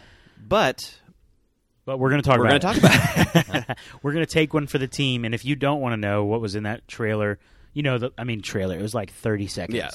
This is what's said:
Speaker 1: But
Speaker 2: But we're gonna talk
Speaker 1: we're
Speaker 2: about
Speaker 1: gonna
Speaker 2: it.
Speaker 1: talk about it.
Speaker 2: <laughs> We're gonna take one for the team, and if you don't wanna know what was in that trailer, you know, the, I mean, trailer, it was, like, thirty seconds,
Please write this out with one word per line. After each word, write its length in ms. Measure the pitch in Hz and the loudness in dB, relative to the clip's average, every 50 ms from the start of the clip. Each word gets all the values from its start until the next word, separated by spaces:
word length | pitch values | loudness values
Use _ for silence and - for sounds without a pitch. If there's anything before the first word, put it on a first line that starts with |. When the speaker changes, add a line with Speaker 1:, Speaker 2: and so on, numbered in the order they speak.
| - - - - - - _ - 107 | -20 -20 -20 -20 -20 -20 _ -14 -6
Speaker 1:
But 480 | 104 190 214 185 131 - - - - - - _ _ - _ _ _ _ _ _ _ _ _ _ _ _ _ - | -2 0 2 2 2 0 -4 -10 -18 -18 -20 _ _ -20 _ _ _ _ _ _ _ _ _ _ _ _ _ -10
Speaker 2:
But 140 | - 135 131 | -8 -4 0
we're 120 | 131 131 | 0 2
gonna 120 | 139 147 - | 2 2 4
talk 160 | 139 131 120 | 4 4 6
Speaker 1:
we're 80 | 120 | 6
Speaker 2:
about 140 | 123 139 139 - | 6 4 4 4
Speaker 1:
gonna 140 | 185 - - | 2 2 6
Speaker 2:
it. 20 | |
Speaker 1:
talk 540 | - - - - - - - - - - - 170 - | 6 6 6 6 2 2 2 2 2 4 4 2 2
about 240 | - - - 117 - | 2 -2 -6 -4 -6
it. 80 | 135 - - - | -10 -10 -12 -20
Speaker 2:
<laughs> 120 | - - - | -14 -8 -6
We're 100 | 143 143 | -4 -2
gonna 140 | 165 156 | -2 -2
take 280 | - - 160 160 143 - | 0 0 0 0 0 0
one 120 | 151 147 | -2 -2
for 120 | 135 - 143 | -2 -2 -4
the 100 | 131 127 | -4 -4
team, 360 | - - 139 131 127 120 117 | -2 -2 0 0 0 -2 -2
and 100 | 113 117 | -2 -4
if 100 | 113 - | -4 -2
you 100 | 131 147 | -2 -2
don't 240 | 131 139 139 147 147 | 0 0 0 0 0
wanna 160 | 131 120 117 | -2 -2 -2
know 280 | 107 104 101 101 104 104 | -2 0 0 0 0 0
what 160 | 101 110 117 | 0 0 -2
was 140 | 113 101 95 | -2 -4 -4
in 80 | 107 107 | -4 -4
that 220 | 104 110 - - - | -4 -6 -8 -10 -14
trailer, 500 | - - 117 107 107 107 104 104 101 - _ _ _ - - - - | -8 -6 -4 -2 0 0 0 -2 -2 -4 _ _ _ -20 -20 -12 -6
you 100 | 143 147 | -4 -2
know, 140 | 139 127 120 | 0 0 -2
the, 120 | 120 131 - - | -4 -6 -8 -8
I 60 | 120 | -6
mean, 180 | 123 117 104 95 | -6 -6 -6 -6
trailer, 340 | - - 104 95 92 90 | -6 -4 -4 -2 -2 -4
it 60 | 82 104 | -4 -6
was, 120 | 107 107 | -6 -6
like, 180 | 117 98 - - | -6 -8 -8 -10
thirty 340 | - - 117 107 101 101 | -6 -4 -2 -2 -2 -2
seconds, 300 | 98 - 110 90 85 117 113 82 - | -4 -6 -8 -8 -6 -6 -6 -6 -6